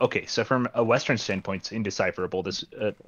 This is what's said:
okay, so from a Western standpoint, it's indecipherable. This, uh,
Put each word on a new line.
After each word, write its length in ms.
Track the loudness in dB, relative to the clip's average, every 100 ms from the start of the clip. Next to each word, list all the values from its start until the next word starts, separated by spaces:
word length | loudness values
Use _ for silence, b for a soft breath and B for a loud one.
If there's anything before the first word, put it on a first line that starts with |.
okay, 240 | 2 0 -2
so 180 | -2
from 240 | 2 2 2
a 100 | 2
Western 320 | 4 4 2 0
standpoint, 460 | 0 -4 -4 -6
it's 100 | -6
indecipherable. 720 | -4 -2 0 0 0 -2 -2
This, 240 | -2 -4 -8 -4
uh, 120 | -4 -4